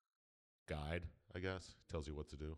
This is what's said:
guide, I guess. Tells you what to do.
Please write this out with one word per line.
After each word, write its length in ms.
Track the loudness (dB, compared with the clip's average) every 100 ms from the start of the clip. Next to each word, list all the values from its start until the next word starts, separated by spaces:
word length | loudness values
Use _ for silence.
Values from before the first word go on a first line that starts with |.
| _ _ _ _ _ _ -2
guide, 360 | 0 2 0 -2 -8 -8
I 60 | 0
guess. 340 | 2 2 -2 -12 -2
Tells 180 | 0 0
you 60 | -2
what 140 | -2
to 60 | -2
do. 220 | -2